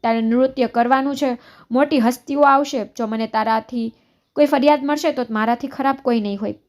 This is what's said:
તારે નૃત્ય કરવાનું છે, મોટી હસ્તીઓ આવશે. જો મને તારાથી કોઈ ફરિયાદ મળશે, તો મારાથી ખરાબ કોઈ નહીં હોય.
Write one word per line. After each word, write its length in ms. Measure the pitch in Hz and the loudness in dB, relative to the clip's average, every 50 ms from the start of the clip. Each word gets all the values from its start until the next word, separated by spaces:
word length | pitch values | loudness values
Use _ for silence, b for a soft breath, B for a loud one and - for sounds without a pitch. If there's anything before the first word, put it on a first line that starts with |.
| - | 0
તારે 180 | 226 226 226 | 0 0 0
નૃત્ય 460 | 226 226 233 247 262 262 262 269 247 226 | 0 0 2 2 2 2 2 0 -2 0
કરવાનું 480 | - 233 240 240 262 269 269 277 277 | 2 0 2 2 2 0 0 -2 -4
છે, 220 | 277 294 262 247 240 B B B B B B | -2 -2 -2 -4 -6 B B B B B B
મોટી 280 | 233 247 285 285 311 269 | 0 0 2 2 2 2
હસ્તીઓ 420 | 220 233 247 - _ - 277 285 | 2 2 0 -2 _ -6 0 2
આવશે. 440 | 294 277 269 277 294 285 294 254 208 - _ - | 4 4 4 4 2 0 -4 -6 -6 -6 _ -8
જો 100 | 233 214 | -6 -4
મને 200 | 220 220 226 220 | -4 -4 -6 -4
તારાથી 680 | 220 220 220 220 220 220 220 - 254 240 226 226 - _ _ _ _ _ _ _ _ | -2 -2 0 0 -2 -2 -4 -6 -8 -6 -6 -6 -8 _ _ _ _ _ _ _ _
કોઈ 120 | - 294 | 2 2
ફરિયાદ 340 | 285 302 277 247 294 294 294 262 | 4 4 2 4 4 4 4 2
મળશે, 280 | 285 294 302 311 320 | -2 -4 0 -2 -2
તો 140 | 285 254 247 233 | -2 -2 -6 -4
મારાથી 380 | 220 214 220 226 240 240 - 262 | -2 -2 0 0 -2 -2 -4 -12
ખરાબ 300 | - - 247 269 269 269 - | -8 -4 -2 -2 -2 0 -2
કોઈ 180 | 254 240 233 | 0 0 0
નહીં 160 | 208 202 196 196 | -2 -4 -6 -6
હોય. 140 | 214 208 202 - _ | -6 -8 -8 -10 _